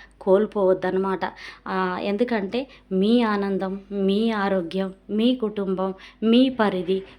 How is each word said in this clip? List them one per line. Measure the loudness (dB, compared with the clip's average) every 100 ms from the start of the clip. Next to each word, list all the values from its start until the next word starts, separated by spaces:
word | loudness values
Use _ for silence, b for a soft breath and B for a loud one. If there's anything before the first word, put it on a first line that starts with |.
| B _
కోల్పోవద్దనమాట. | 2 4 4 2 2 2 0 -2 -2 -2 -4 -8 B B -6
ఆ, | -4 -2 -4
ఎందుకంటే | -4 -2 0 -2 -2 -6 -8 B _
మీ | 0 4 4
ఆనందం, | 2 0 -2 -2 -4 -8 -8
మీ | -2 0 2 0
ఆరోగ్యం, | 0 0 0 -2 -4 -6 -8 -6
మీ | 0 2 2
కుటుంబం, | -2 -4 -4 -2 -4 -6 B B
మీ | 2 4 4
పరిధి, | 2 0 0 -2 -2 -4